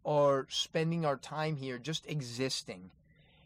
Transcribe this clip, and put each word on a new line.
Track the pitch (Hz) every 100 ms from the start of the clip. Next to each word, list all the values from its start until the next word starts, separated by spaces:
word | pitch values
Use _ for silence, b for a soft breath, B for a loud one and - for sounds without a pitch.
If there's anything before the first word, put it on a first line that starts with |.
are | 147 147 143 139 139
spending | - - 165 160 170
our | 151 131
time | - 151 156 143
here | 135 123
just | 135 160 -
existing. | 151 123 120 131 - - 95 92 - b b b b